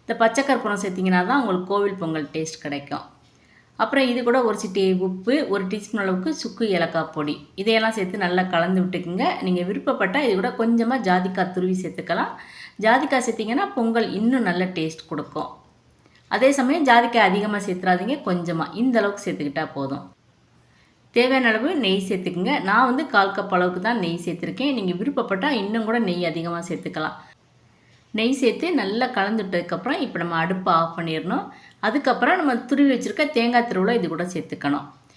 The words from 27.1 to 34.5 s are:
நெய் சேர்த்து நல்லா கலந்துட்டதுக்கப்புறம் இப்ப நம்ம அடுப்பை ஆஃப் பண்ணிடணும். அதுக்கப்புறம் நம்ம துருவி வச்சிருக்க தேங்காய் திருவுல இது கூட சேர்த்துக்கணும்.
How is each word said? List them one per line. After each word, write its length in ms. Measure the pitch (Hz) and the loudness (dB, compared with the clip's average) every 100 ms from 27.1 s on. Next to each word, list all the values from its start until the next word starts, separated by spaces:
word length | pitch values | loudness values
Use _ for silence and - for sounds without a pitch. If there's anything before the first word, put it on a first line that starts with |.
| - - - _ _ _ _ _ _ _ | -8 -20 -20 _ _ _ _ _ _ _
நெய் 280 | 214 226 262 | -2 0 2
சேர்த்து 320 | 262 208 339 | 2 2 -2
நல்லா 320 | 320 196 214 247 | 0 0 -2 -2
கலந்துட்டதுக்கப்புறம் 960 | 247 196 220 190 185 170 165 247 311 | 0 0 0 -2 -2 -2 -6 -2 -2
இப்ப 180 | 277 180 | -2 -4
நம்ம 180 | 170 165 | -2 0
அடுப்பை 340 | 165 185 185 | 0 0 2
ஆஃப் 220 | 165 165 - | 2 2 -2
பண்ணிடணும். 460 | 165 160 156 247 - - - _ | -4 -4 -2 -4 -4 -14 -20 _
அதுக்கப்புறம் 560 | 208 254 269 247 254 370 | -2 0 0 2 2 2
நம்ம 180 | 302 240 | 2 0
துருவி 340 | - 277 285 | 0 4 4
வச்சிருக்க 360 | 254 - - 302 | 4 -2 0 0
தேங்காய் 360 | 302 233 247 233 | 2 4 2 2
திருவுல 220 | 185 190 | 2 2
இது 180 | 240 175 | 2 0
கூட 160 | 160 | -2
சேர்த்துக்கணும். 600 | 175 170 - | -4 -4 -8